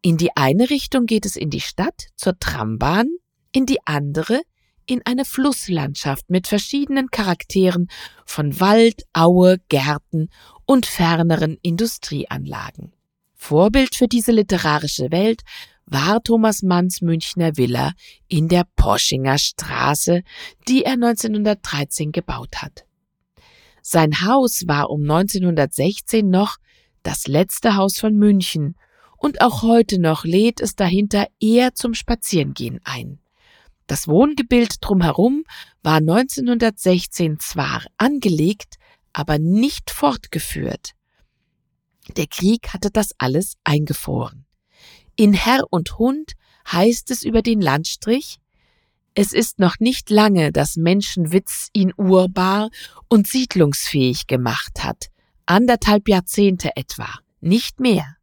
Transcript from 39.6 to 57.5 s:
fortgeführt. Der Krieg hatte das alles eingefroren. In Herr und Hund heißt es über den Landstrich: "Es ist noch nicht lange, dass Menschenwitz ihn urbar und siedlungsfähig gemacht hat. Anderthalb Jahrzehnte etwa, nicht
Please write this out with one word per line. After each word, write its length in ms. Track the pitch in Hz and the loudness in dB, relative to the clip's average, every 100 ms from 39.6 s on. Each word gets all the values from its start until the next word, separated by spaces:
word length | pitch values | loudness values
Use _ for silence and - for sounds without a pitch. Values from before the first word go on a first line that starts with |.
| 269 - - | 0 -4 -12
fortgeführt. 1000 | - 285 247 - 160 - - - - - _ _ _ _ _ _ _ _ _ _ _ - | -2 -2 -2 -10 -10 -8 -8 -8 -8 -14 _ _ _ _ _ _ _ _ _ _ _ -10
Der 120 | - 147 | -6 -6
Krieg 420 | - 185 233 - | 0 0 0 -4
hatte 180 | 185 202 | -6 -2
das 220 | 214 202 - | 0 -2 -4
alles 380 | 127 143 196 - | -2 -2 -4 -6
eingefroren. 840 | - 147 151 147 - 127 120 120 _ _ _ _ - _ _ | 0 0 0 -6 -4 -6 -8 -14 _ _ _ _ -20 _ _
In 180 | - 208 | 2 4
Herr 300 | 202 226 269 - | 4 2 2 0
und 260 | 180 170 - | -4 -4 -2
Hund 360 | 233 285 311 - _ _ - | 0 0 -8 -20 _ _ -6
heißt 400 | 175 214 233 - | 2 2 2 -6
es 120 | 247 | -8
über 180 | - 226 | -2 0
den 180 | 220 214 | 2 0
Landstrich: 800 | 165 139 165 - - 254 - - _ _ _ _ _ _ _ | 2 0 -4 -8 -2 -2 -4 -18 _ _ _ _ _ _ _
"Es 180 | - 202 | -2 0
ist 260 | 233 226 - | 0 -2 0
noch 200 | 180 - | 0 2
nicht 300 | 233 262 - | -2 -2 2
lange, 440 | 208 214 190 151 | 4 4 4 2
dass 240 | 147 143 165 | 0 -2 0
Menschenwitz 920 | 165 196 202 185 156 185 - - - | 2 2 0 -4 0 0 -2 -12 -6
ihn 180 | 208 185 - | 0 0 0
urbar 720 | 190 190 185 185 185 202 214 - - - _ | 4 4 4 0 0 0 -4 -10 -20 -20 _
und 180 | 226 202 | 2 4
siedlungsfähig 1000 | 262 254 190 147 135 - 143 127 123 - | -2 -2 2 2 2 -2 0 0 0 -2
gemacht 560 | 127 120 110 - - | -2 -2 -4 -8 -8
hat. 240 | - - - _ _ _ | -8 -8 -14 _ _ _
Anderthalb 600 | - 185 247 240 - 208 208 | 0 2 4 2 2 2 4
Jahrzehnte 720 | 190 180 - 202 185 160 - | 0 0 0 2 2 -6 -8
etwa, 320 | 135 - - - _ _ | -12 -12 -12 -14 _ _
nicht 400 | 160 | 0